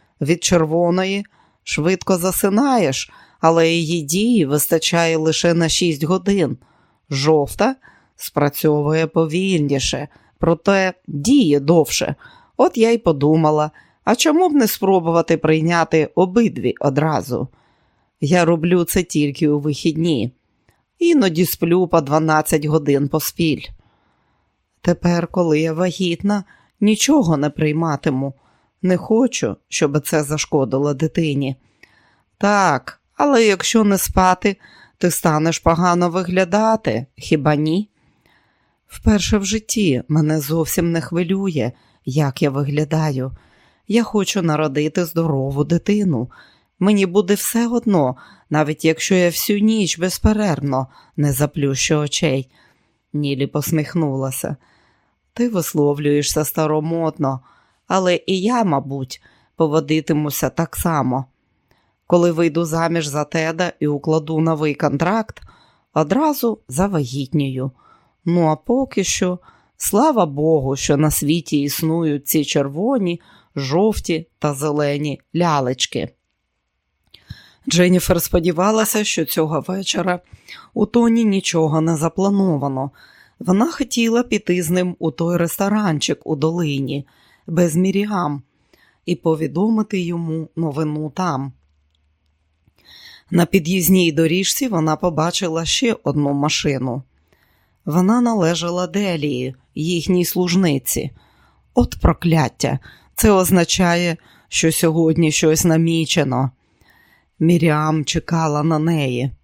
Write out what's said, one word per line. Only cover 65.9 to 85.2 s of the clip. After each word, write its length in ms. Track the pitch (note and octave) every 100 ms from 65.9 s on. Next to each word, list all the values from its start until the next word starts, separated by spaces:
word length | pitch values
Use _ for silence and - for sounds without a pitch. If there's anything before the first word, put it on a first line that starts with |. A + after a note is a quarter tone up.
одразу 640 | D3+ D3+ A#3+ D#4 C#4 A#3 G#3 -
завагітнюю. 1040 | C3 G3+ E3+ B2 C3+ C3 D3+ C3+ B2+ C3+ - _ _ _ _ E3+
Ну, 220 | F3 D#3
а 80 | D3+
поки 480 | - B3+ C4 G#3
що, 360 | F#3 - F3+ F3+ _ _ _ -
слава 480 | - G3+ D#4 A#3 E3
Богу, 500 | C#3 D#3 D#3 C3 C3+
що 220 | - C#3+
на 140 | D3+
світі 500 | - D3 E3+ - D3
існують 680 | C#3+ - D#3+ E3 D#3+ C#3+ -
ці 180 | D#3 C#3+
червоні, 760 | D3 C#3 D3 A3 C4 F3+ E3+ _ - _ -
жовті 720 | C3+ E3 A3 G#3 - D#3+ E3 _
та 140 | D3+
зелені 680 | C3+ D3+ D3 C#3+ C#3+ D3+ C3 _ E3+
лялечки. 720 | F3 C#3+ B2+ C3 - - - _ _ _ _ _ _ _ _ _ _ _ - - _ _ -
Дженніфер 520 | E3+ F3+ F3+ - E3+
сподівалася, 800 | - F3+ E3+ D#3+ G3 A3 G#3+ G#3+
що 220 | G#3 - D#3
цього 380 | F3 D#3 D#3 -
вечора 520 | F#3+ F#3+ - F3+ F3+ _ - - - -
у 120 | A3+ G#3
Тоні 400 | A#3+ A#3 A#3 A3
нічого 560 | G3 - E3 D#3 D#3
не 140 | D#3+ D#3
заплановано. 960 | E3 F#3 G3 G3+ F#3+ D3 C#3 C3 C#3 - - _ _ -
Вона 320 | F3 F#3+ D#4
хотіла 520 | D#4+ C4 A#3 A3+ A#3
піти 400 | A#3+ G#3 - F3+
з 60 | D#3+
ним 260 | F3+ F3+ -
у 120 | D#3+
той 260 | -